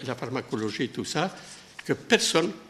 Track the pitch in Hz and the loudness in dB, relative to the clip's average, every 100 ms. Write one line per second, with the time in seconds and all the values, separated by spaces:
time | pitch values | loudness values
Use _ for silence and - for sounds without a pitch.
0 | 131 120 120 127 - 120 107 - 123 - | -4 -6 -4 -4 -2 -2 -2 -2 -4 -4
1 | 95 - 185 - - - - - - 135 | -2 0 0 -2 -16 -18 -20 -6 -2 0
2 | - 220 - 165 180 - | 4 4 6 4 2 -2